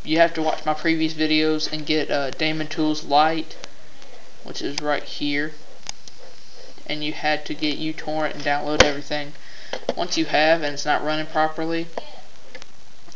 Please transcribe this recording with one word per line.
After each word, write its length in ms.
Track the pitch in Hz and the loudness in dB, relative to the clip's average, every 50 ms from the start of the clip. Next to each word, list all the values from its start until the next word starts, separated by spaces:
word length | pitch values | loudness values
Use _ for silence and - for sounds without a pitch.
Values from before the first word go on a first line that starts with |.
| - | -2
you 140 | 151 156 | 2 6
have 160 | 165 170 165 - | 6 6 6 4
to 80 | 160 | 2
watch 240 | 156 156 - - - | 2 2 0 0 0
my 80 | 156 151 | 0 0
previous 400 | - - 165 165 156 160 156 156 | 2 2 2 2 2 2 0 2
videos 580 | 151 156 151 156 156 156 156 156 156 - - | 2 2 4 4 4 4 4 2 2 0 -2
and 140 | 156 156 147 | -2 -2 0
get, 260 | 151 151 156 147 - | 2 2 2 2 2
uh, 200 | 143 143 139 131 | 0 0 0 0
Damon 360 | - - 160 156 156 156 151 | 0 0 0 0 0 0 -2
Tools 380 | - - 160 156 151 151 151 - | -2 0 0 2 2 2 0 0
Lite, 500 | 143 143 147 156 160 165 160 160 - - - - - - - - - - - - - - - - - - - - | 4 4 6 6 6 2 0 -2 -2 -4 -4 -4 -4 -4 -4 -4 -4 -4 -4 -4 -4 -4 -4 -4 -4 -4 -4 -4
which 180 | - - - | -4 -2 -2
is 200 | - 131 143 147 | -2 -2 -2 0
right 220 | 147 147 147 143 - | 0 0 0 0 0
here. 500 | - - - 147 147 143 143 151 156 - - - - - - - - - - - - - - - - - - - - - - - - - - - | -2 -2 -2 0 0 0 0 -2 -2 -2 -4 -4 -4 -4 -4 -4 -4 -4 -4 -4 -4 -4 -4 -4 -4 -4 -4 -4 -4 -4 -4 -4 -4 -4 -4 -4
And 160 | - 151 151 | -4 -4 -2
you 120 | 151 147 160 | -2 -2 -2
had 320 | - 151 151 151 147 - | 0 0 0 0 0 0
to 80 | - 147 | -2 -2
get 260 | 147 151 151 139 123 | 0 0 0 0 0
uTorrent 540 | 156 156 156 - - 151 156 156 156 147 - | -2 -2 -2 -2 -2 -2 0 0 0 0 -2
and 100 | 147 143 | -2 0
download 400 | 143 143 147 147 147 151 147 147 | 0 0 0 0 0 4 4 4
everything. 480 | 147 143 143 143 - 151 147 143 147 - - - - - - - - - - - - - | 4 4 0 -2 -2 -2 -2 -2 -4 -4 -4 -4 -4 -4 -4 -4 -4 -4 -2 -2 -2 -2
Once 220 | - 170 - - | -2 -2 -2 0
you 80 | 165 160 | 0 0
have 360 | - 143 147 156 160 165 165 | 2 4 4 6 6 4 2
and 120 | 151 147 143 | 2 -2 -2
it's 120 | 131 - | -2 0
not 180 | 151 143 - 139 | 2 2 2 2
running 240 | 151 151 156 156 | 0 0 0 -2
properly, 600 | 156 - 156 156 160 - 165 160 165 165 165 170 165 - - - - - - - - - - - - - - - - - - - - - - - - - | 0 2 2 2 2 2 0 0 0 0 0 -2 -2 -2 -4 -4 -2 -4 -4 -4 -4 -4 -4 -4 -4 -4 -4 -4 -4 -4 -4 -4 -4 -4 -4 -4 -4 -4